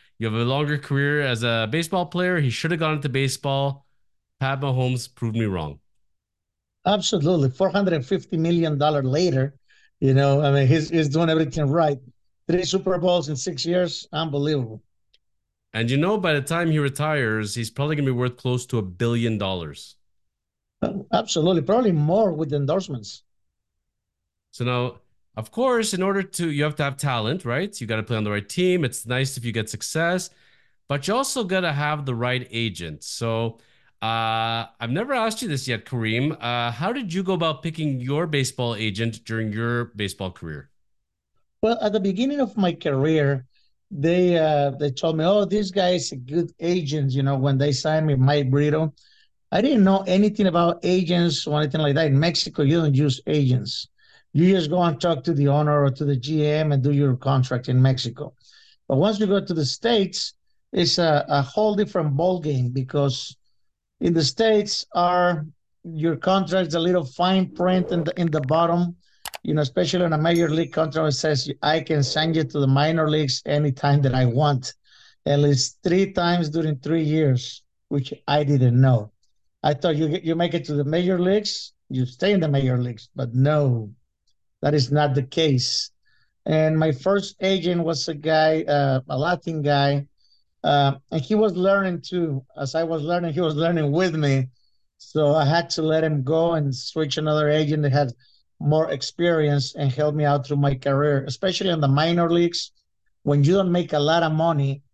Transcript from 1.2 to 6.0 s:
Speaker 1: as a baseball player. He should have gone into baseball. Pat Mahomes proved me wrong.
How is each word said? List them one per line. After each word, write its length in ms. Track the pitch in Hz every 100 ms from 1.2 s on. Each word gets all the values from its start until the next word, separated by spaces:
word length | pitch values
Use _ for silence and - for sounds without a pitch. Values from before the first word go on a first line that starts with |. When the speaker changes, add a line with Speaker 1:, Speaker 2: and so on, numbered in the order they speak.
Speaker 1:
as 200 | 139 113
a 240 | 117 113 110
baseball 360 | 156 160 185 175
player. 340 | 175 180 175
He 100 | 131
should 220 | - 160
have 80 | 165
gone 140 | 160
into 160 | 151 139
baseball. 760 | 131 135 - 143 139 139 139 _ _ _ _ _ -
Pat 220 | 131 135
Mahomes 520 | 139 127 127 123 -
proved 220 | _ 117 113
me 80 |
wrong. 360 | 107 90 78 65 _ _